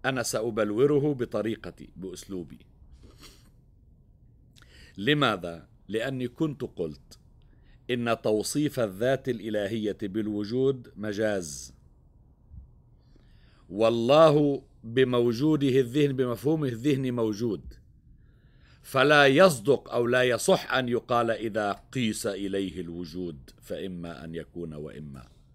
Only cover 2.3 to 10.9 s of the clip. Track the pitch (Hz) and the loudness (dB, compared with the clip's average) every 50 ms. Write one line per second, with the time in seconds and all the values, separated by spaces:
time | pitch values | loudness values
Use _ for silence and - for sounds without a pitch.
2.3 | 98 90 85 67 67 62 - - - - - - - - - - - - - - | -10 -10 -10 -10 -16 -20 -20 -20 -20 -20 -20 -20 -20 -20 -20 -20 -20 -20 -20 -20
3.3 | - - - - _ - _ - - _ - - - _ - _ - - - - | -20 -20 -20 -20 _ -20 _ -20 -20 _ -20 -20 -20 _ -20 _ -20 -20 -20 -20
4.3 | - - - - - - - - - - - - - - 98 131 151 151 139 120 | -20 -20 -20 -20 -20 -20 -20 -20 -20 -20 -20 -20 -12 -4 0 0 2 2 2 2
5.3 | 104 92 85 87 85 82 - _ _ - _ - 98 110 117 135 135 127 127 123 | 0 0 -4 -10 -10 -12 -18 _ _ -20 _ -6 -4 -4 -4 -4 -4 -4 -6 -8
6.3 | - - 160 156 135 - 123 - - - 87 78 73 - - - - - _ - | -4 -4 -4 -4 -4 -8 -10 -12 -6 -6 -6 -6 -6 -14 -20 -20 -20 -20 _ -20
7.3 | - - - - - - _ - - - _ - 123 123 120 117 113 - - 117 | -20 -20 -20 -20 -20 -20 _ -20 -20 -20 _ -6 -4 -2 0 -2 -2 0 0 0
8.3 | 107 107 98 - - 147 151 143 - 135 117 101 92 95 113 127 135 131 - 131 | 0 2 0 -2 -2 0 0 0 0 -2 -2 -2 -2 -2 0 0 0 0 -2 -4
9.3 | 120 110 90 113 107 104 101 98 117 113 104 101 95 - 110 98 92 110 107 107 | -6 -4 -4 -4 -4 -2 -2 -2 -4 -2 -2 -4 -4 -4 -6 -4 -4 -4 -4 -2
10.3 | 104 104 104 101 117 127 131 135 139 127 117 - | -4 -4 -4 -4 -2 0 0 0 0 -2 -8 -18